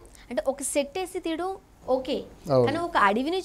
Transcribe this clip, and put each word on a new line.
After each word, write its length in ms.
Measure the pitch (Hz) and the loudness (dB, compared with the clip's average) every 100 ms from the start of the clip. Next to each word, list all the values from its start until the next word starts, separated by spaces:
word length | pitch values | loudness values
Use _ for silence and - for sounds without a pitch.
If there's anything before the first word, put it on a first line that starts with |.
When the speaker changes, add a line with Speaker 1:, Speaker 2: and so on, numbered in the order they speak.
| - - - | -20 -20 -8
Speaker 1:
అంటే 140 | 254 269 | -4 -2
ఒక 140 | 269 | -4
సెట్ 360 | 277 294 277 370 | -2 -2 -2 -4
వేసి 220 | 359 370 | -6 -6
తీయడం 360 | 339 320 370 381 - - - | -6 -4 -6 -8 -14 -12 -2
ఓకే, 340 | 262 262 233 - - - | -2 0 -6 -6 -14 2
Speaker 2:
అవును. 140 | 131 123 | 4 4
Speaker 1:
కానీ 180 | 320 339 | 2 0
ఒక 120 | 339 | 4
అడవిని 460 | 202 214 277 370 | 4 4 0 -2